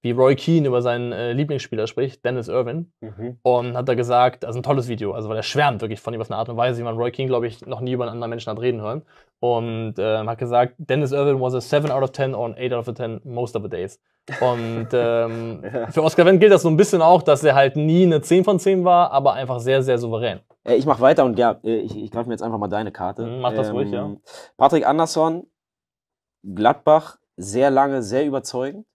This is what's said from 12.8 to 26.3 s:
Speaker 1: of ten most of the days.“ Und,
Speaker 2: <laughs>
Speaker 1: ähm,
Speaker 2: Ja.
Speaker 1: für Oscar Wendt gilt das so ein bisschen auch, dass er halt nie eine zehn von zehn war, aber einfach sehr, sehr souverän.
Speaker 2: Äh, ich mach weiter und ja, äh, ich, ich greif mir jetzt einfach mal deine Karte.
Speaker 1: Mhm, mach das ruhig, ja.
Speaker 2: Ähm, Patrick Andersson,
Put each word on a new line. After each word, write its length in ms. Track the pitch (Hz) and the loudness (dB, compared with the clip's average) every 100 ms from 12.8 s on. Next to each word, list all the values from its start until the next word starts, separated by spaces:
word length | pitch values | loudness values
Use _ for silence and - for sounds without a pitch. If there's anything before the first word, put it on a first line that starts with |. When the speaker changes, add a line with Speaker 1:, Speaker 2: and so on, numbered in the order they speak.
| 120 | -6
Speaker 1:
of 60 | |
ten 260 | 117 117 113 | -8 -8 -8
most 320 | 139 120 117 110 | -10 -8 -6 -6
of 60 | |
the 60 | 101 | -8
days.“ 280 | 87 95 - _ _ - 135 | -8 -8 -12 _ _ -16 -2
Und, 480 | 127 120 113 113 113 | -2 0 -4 -8 -2
Speaker 2:
<laughs> 40 | |
Speaker 1:
ähm, 720 | 123 117 117 117 113 113 95 | 0 0 0 -2 -6 -10 -10
Speaker 2:
Ja. 220 | 101 131 113 | -10 -8 -4
Speaker 1:
für 120 | - | 0
Oscar 220 | 156 - 175 | 2 4 6
Wendt 140 | 190 | 8
gilt 120 | 208 | 8
das 100 | 190 | 8
so 60 | 170 | 6
ein 80 | 156 | 4
bisschen 240 | 202 180 | 4 4
auch, 200 | 160 180 | 6 6
dass 200 | 151 135 | 6 4
er 100 | 151 | 4
halt 220 | 139 139 151 | 4 4 2
nie 280 | 156 170 | 2 4
eine 160 | 185 156 | 4 4
zehn 240 | - 175 | 4 2
von 140 | 185 190 | 4 2
zehn 260 | 196 190 | 2 2
war, 260 | 180 175 175 | 4 4 4
aber 200 | 139 139 | 2 0
einfach 240 | 110 131 123 | -4 -6 -4
sehr, 220 | 120 135 | 0 0
sehr 160 | 131 123 | 2 0
souverän. 420 | 120 110 117 92 _ _ | -2 -4 -4 -6 _ _
Speaker 2:
Äh, 100 | - 120 | 0 2
ich 80 | 147 | 2
mach 140 | 117 | 4
weiter 240 | 131 156 | 4 6
und 140 | 131 113 | 4 4
ja, 200 | 120 98 | 0 0
äh, 120 | 107 113 | -4 -4
ich, 180 | 107 107 | -4 -10
ich 140 | 107 | -10
greif 160 | 113 117 | -8 -6
mir 80 | |
jetzt 80 | 113 | -6
einfach 160 | 113 113 | -6 -6
mal 100 | 101 | -4
deine 240 | 104 107 | -4 -6
Karte. 320 | - 92 104 117 | -8 -8 -8 -10
Speaker 1:
Mhm, 140 | 123 | -4
mach 120 | 123 | -4
das 180 | 110 107 | -2 -4
ruhig, 180 | 117 101 | -4 -4
ja. 140 | 120 | -4
Speaker 2:
Ähm, 160 | 101 101 _ - - - | -8 -12 _ -20 -20 2
Patrick 280 | 135 160 123 | 4 4 2
Andersson, 600 | 151 160 165 160 165 - _ _ _ _ _ _ _ _ | 0 0 0 0 -2 -10 _ _ _ _ _ _ _ _